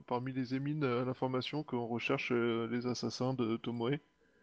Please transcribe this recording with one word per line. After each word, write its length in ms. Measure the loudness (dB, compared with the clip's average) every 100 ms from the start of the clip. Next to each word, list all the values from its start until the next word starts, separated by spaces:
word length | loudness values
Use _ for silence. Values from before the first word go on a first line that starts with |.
| -4
parmi 260 | -2 -2
les 220 | -2 -2
émines, 300 | -2 -2 0
euh, 200 | 2 2
l'information 580 | 0 0 0 0 0 -4
qu'on 240 | -2 -2 0
recherche, 460 | 0 0 0 2
euh, 340 | 2 4 2 0
les 160 | -2 -2
assassins 480 | -2 -2 0 0
de 220 | 2 2 0
Tomoe, 400 | -2 0 0 0 -4 _ _ _